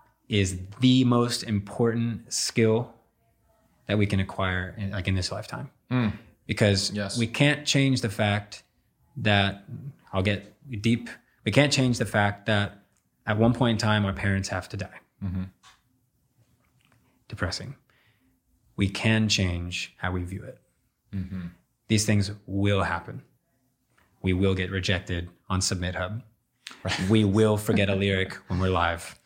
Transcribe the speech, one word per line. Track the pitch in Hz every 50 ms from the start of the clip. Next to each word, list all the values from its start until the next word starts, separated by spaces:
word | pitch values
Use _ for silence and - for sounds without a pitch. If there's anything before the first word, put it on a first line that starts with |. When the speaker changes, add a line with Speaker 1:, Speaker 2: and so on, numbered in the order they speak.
| _ _ _ _ _
Speaker 1:
is | - 107 101 95 90 92 90 92 - - -
the | 131 127 127 131 127
most | 120 120 120 120 120 120 - -
important | 117 104 101 101 - - - 120 117 110 117 117 117 110 - - - -
skill | - - - - 117 113 110 110 120 123 - - _ _ _ _ _ _ _ _ _ _ _ _ _ _ _ _ _ _
that | - 104
we | 107 101
can | 98 101 95
acquire | 95 - - - 95 92 92 90 92 92 -
in, | 107 101 95
like, | 101 98 90
in | 98 95
this | 95 90 -
lifetime. | 92 95 - - - - 135 135 _ _ _ -
Speaker 2:
Mm. | 127 123 117 107 - - - - _ _ _
Speaker 1:
Because | - - - 113 101 98 95 - -
Speaker 2:
Yes. | 104 104 101 98 -
Speaker 1:
we | 123 113
can't | 110 - - 143 147 147 147 -
change | - - 139 135 135 131 120
the | - 107
fact | - - 107 104 101 104 104 - - - - _ _ _ _ _ _ _ _ _ -
that, | 139 110 107 104 101 98 101 101 - - - - - - 143 - _ _ -
I'll | - 95 95
get | 104 101 95 - - - _ - - 113 104
deep, | 107 113 120 117 - - - - _ _ _ _ -
we | 107
can't | 98 135 147 139
change | - 135 127 127 120 -
the | 117
fact | 101 - 107 104 101 101 - -
that | 117 107 101 101 - - - _ _ _ _ _ _ _ _ -
at | 110 107
one | 107 113 120 127
point | - 127 117 110
in |
time, | 104 113 107 107 107 101
our | 98 95
parents | - - 101 98 98 98 -
have | 95 92 - -
to | -
die. | 95 - - - - _ _ _ - 98
Speaker 2:
Mm-hmm. | 92 92 92 95 95 - _ _ - - _ _ _ _ _ _ _ _ _ _ _ _ _ _ _ _ _ _ _ _ _ _ _ _ _ _ _ _ _ _
Speaker 1:
Depressing. | - - - - 92 - - - - - - _ _ _ _ _ _ _ _ _ _ _ _ _ _ _ _ _ _ -
We | - 101 95
can | - - - 113 113 110 110 104
change | - - 95 90 87 85 87 87 90 - - - _
how | - 92 92
we | 92 90 87
view | 90 92 - -
it. | - - - _ _ _ _ _ _ _ _ _ - 104
Speaker 2:
Mm-hmm. | 95 90 - 95 92 87 85 - _ _ _ _ _ _
Speaker 1:
These | - 110 104 -
things | - 107 104 95 101 104 - -
will | - 98 98 101 101 101 95 92
happen. | 82 85 87 - - - 127 - _ _ _ _ _ _ _ _ _ _ _ _ _ _ _ _ _ _ _
We | - 95 90
will | 92 98 95 95
get | 95 92 95
rejected | 95 95 90 - 92 87 - - 90 85 85 87 - _ _ -
on | 95 95
Submit | - - 98 87 90 90 90
Hub. | 87 90 95 107 120 - - _ _ _ _ _ _ - - - - -
Speaker 2:
Right. | 95 - - 92 95
Speaker 1:
We | 110 110 107
will | 98 95 110 107 107 107
forget | 104 104 - 98 101 101 98
a | 98
lyric | 98 98 98 98 92 95 - -
Speaker 2:
<laughs> | - -
Speaker 1:
when | - 92 90
we're | 92 92
live. | 92 85 85 85 85 82 - - - - _